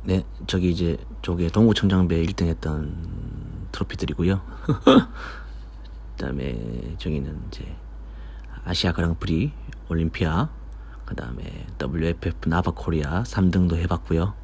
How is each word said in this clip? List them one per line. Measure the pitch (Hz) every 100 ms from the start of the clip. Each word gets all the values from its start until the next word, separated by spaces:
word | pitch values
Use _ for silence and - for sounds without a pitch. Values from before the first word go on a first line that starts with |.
| -
네, | 92 - - -
저기 | 95 90
이제 | 85 85 80 - -
저게 | - 87 85
동구청장배 | 107 113 104 101 92 87 82
일 | 82
등 | - 85
했던 | 82 78 76 76 - - - - - - - -
트로피들이고요. | - - - 78 - 87 95 - - - - - 262 - - -
<laughs> | - - - - - - - - -
그다음에 | 65 69 67 57 57 58 55 -
저기는 | - 76 69 73 -
이제 | - - - - - - - - - - -
아시아 | 85 87 92
그랑프리, | 85 82 82 92 82 147 - - - -
올림피아, | 82 82 - 85 82 160 - - - - - -
그다음에 | - 58 - 50 - - -
더블유에프에프 | 67 80 82 85 85 - -
나바 | 85 87 -
코리아 | - 80 73 87
삼 | 120 - 92
등도 | 92 90 85
해봤고요. | 87 87 - 82 90 -